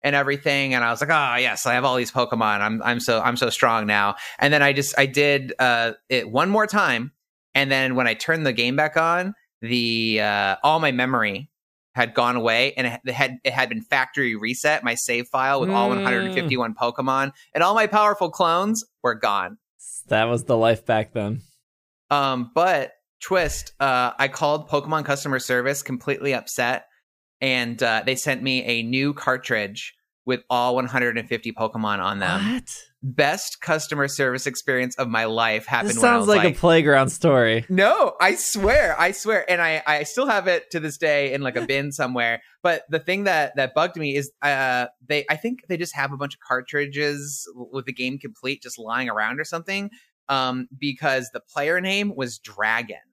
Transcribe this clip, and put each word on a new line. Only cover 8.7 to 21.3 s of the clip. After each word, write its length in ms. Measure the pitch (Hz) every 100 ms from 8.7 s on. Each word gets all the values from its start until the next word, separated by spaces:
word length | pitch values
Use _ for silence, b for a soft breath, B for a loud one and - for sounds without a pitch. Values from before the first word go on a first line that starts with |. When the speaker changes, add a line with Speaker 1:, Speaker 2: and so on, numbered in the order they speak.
Speaker 1:
back 220 | 139 156 160
on, 360 | 165 175 185 208 _ _
the, 580 | 113 123 117 113 113 107
uh, 340 | 107 104 98 98
all 180 | 143 160
my 100 | 151
memory 580 | 123 127 127 107 98 147 _ _ _ _
had 180 | 127 120
gone 220 | 127 120
away, 380 | 123 113 113 135
and 120 | 135 127
it 260 | 117 127
had, 240 | 120 135 127
it 80 | 135
had 160 | 135 123
been 120 | 113
factory 540 | - 139 131 - 127
reset, 480 | 110 110 123 151 151
my 120 | 123
save 320 | 117 - 120 123
file 340 | 131 131 139
with 80 | 123
all 160 | - 120
Speaker 2:
Mm. 80 |
Speaker 1:
one 80 | -
hundred 300 | 127 120 117
fifty-one 400 | - 165 131 113
Pokemon, 560 | 110 120 131 135 135 139 b b
and 100 | -
all 100 | 175
my 120 | 220 214
powerful 420 | 214 208 202 175
clones 540 | - 170 170 202 220 - _
were 100 | 123
gone. 420 | 107 113 101 92 110 _ _ - - -
Speaker 2:
That 160 | 107
was 180 | 117 120
the 120 | 120 117
life 280 | 113 110
back 280 | - 110 107
then. 280 | 113 101